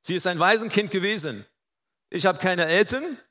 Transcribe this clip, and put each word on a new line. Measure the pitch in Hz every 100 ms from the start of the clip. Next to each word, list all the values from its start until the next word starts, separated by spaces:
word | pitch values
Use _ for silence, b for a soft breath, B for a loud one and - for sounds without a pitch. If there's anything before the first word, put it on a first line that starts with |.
Sie | -
ist | 175 180
ein | 175
Waisenkind | 175 220 220 - 202
gewesen. | 190 190 214 151 107 110 _ _ _ _ _ _
„Ich | 175 190
habe | 180
keine | 185 175 160
Eltern.“ | 175 214 262 330 262 _